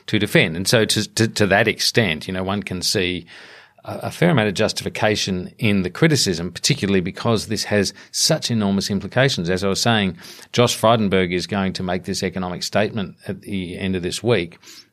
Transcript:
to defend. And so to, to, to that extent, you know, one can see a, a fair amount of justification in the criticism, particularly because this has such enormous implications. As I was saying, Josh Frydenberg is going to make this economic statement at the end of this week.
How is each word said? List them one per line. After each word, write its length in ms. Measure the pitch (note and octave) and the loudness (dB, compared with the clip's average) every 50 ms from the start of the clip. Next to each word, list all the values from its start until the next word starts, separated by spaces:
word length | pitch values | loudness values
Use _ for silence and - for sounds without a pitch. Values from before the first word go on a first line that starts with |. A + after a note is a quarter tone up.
| - | -6
to 100 | - - | -2 0
defend. 400 | G#2 G#2 G#2 - E3+ B2 F2+ D#2+ | 0 2 4 4 4 4 2 0
And 100 | F2 F#2+ | -2 0
so 180 | - - A2+ G#2+ | 2 2 4 4
to, 280 | - - G#2+ G#2 - - | 2 0 -2 -2 -2 0
to, 140 | - A2+ | 0 0
to 200 | A2 - - G#2 | 2 2 2 2
that 200 | F#2 F#2+ G#2 A2+ | 4 4 4 4
extent, 600 | G#2+ - - - - - B2 A2+ F2+ D#2 D2 - | 2 0 0 0 0 2 2 2 2 0 -2 -4
you 60 | - F#2+ | -6 -6
know, 100 | F#2 F#2 | -4 -4
one 200 | F#2 G2 G#2 F#2+ | -4 -4 -4 -4
can 180 | - F#2 F2+ | -6 -6 -4
see 460 | E2 - - G#2+ F#2 F2+ F2+ E2+ E2+ - - - - - - - - _ _ _ - | -4 -2 0 0 0 0 -2 -4 -8 -12 -18 -20 -20 -20 -20 -20 -20 _ _ _ -12
a, 140 | - G#2 - - | -12 -10 -8 -8
a 80 | G#2 | -6
fair 180 | - - D#3+ F3 | -2 0 2 4
amount 180 | E3 A#2+ G#2+ | 4 4 2
of 60 | G#2 F2+ | 2 0
justification 1000 | - A2 F#2 - - - G2 - - - G#2+ G#2+ G2 - G#2 F#2 F2+ F2 - - | 0 0 0 -2 -4 -6 -6 -4 0 2 2 2 2 0 -2 -2 -4 -6 -8 -6
in 260 | - - G#2+ G2+ G2 F2+ | -2 0 2 2 2 0
the 60 | F2+ | 0
criticism, 600 | - - D#3+ E3 D3+ B2 - G2+ F2+ D#2 F2 F2+ | 0 2 2 4 4 2 2 0 -2 -2 -4 -8
particularly 500 | - - - - C#3+ - - F#2+ G2 F#2+ | -6 -2 -2 -2 0 0 0 2 2 2
because 460 | E2+ F#2+ - - - B2 A2+ G2 - | 0 -2 -4 -4 -2 0 0 0 -2
this 160 | G2+ A2 G2 - | -4 -6 -4 -2
has 280 | - G#2+ G#2 G2 - - - - - | 0 2 2 2 0 -4 -12 -16 -8
such 400 | - - - - D#3+ B2 - - | -4 0 0 0 0 0 -2 -2
enormous 380 | A#2+ A2 G#2 G2 G2 G2 F#2+ - | 0 0 2 2 2 0 0 -2
implications. 600 | G#2 F#2+ F2+ F#2+ - B2 C3+ C#3 C3+ - E2+ E2+ | -2 -4 -4 -2 0 2 2 2 2 0 -2 0
As 140 | F#2 F2+ G2 | 0 0 0
I 40 | |
was 140 | G2 F#2+ - | 0 0 0
saying, 360 | - A#2+ A2+ G#2+ G2 F#2 E2 - - - - - - - | 2 2 2 2 2 0 -2 -6 -12 -20 -20 -20 -14 -4
Josh 260 | - - B2 A#2 - | 2 2 2 2 2
Frydenberg 560 | - - A2 A#2+ A#2 G#2+ F#2+ F#2+ F#2+ F#2 F2 F2+ | 4 4 4 4 4 4 2 2 2 2 2 0
is 140 | F2+ E2+ | -2 -2
going 260 | - G#2 G2+ F#2+ F#2+ F2 | -2 -2 -2 -2 -2 -4
to 100 | - F#2+ | -4 -4
make 200 | F2+ F2+ F#2 - | -4 -4 -4 -4
this 200 | G2+ F#2+ - G2 | -6 -6 -4 -4
economic 400 | F#2 F2 G2 F#2 F2+ F2+ E2+ - | -4 -4 -4 -6 -6 -6 -8 -6
statement 520 | - - G2+ G#2+ G2+ - A2+ F#2+ D#2+ - _ - | -2 0 0 0 0 -2 -6 -8 -8 -10 _ -12
at 140 | - G2 F#2+ | -12 -12 -10
the 360 | - - G2 F#2+ F#2 E2+ F2 | -10 -8 -6 -6 -6 -6 -6
end 180 | F2+ F#2+ F#2+ F#2+ | -6 -4 -2 -2
of 80 | F#2 E2+ | -2 -4
this 180 | F2+ E2+ - | -4 -6 -4
week. 360 | - A2+ A#2+ F#2+ F2 E2+ - - - - - - - _ | -2 0 0 0 -2 -4 -8 -18 -20 -20 -20 -20 -20 _